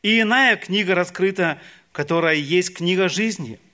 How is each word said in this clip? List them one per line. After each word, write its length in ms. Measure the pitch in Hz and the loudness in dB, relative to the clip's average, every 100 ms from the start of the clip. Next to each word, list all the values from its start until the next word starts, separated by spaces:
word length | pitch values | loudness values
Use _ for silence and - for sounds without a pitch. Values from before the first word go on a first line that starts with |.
и 180 | 202 226 | 2 2
иная 340 | 214 254 262 208 | 4 4 4 2
книга 380 | - 196 190 | -2 -2 0
раскрыта, 640 | 180 180 180 190 190 170 143 - - _ | 0 0 -2 -2 0 -2 -4 -12 -20 _
которая 440 | - 147 165 165 156 | -8 -2 0 2 0
есть 400 | 143 175 180 - | 0 0 0 -4
книга 340 | 170 185 185 | -2 0 0
жизни. 500 | 151 220 214 127 110 _ | 0 -4 -4 -10 -12 _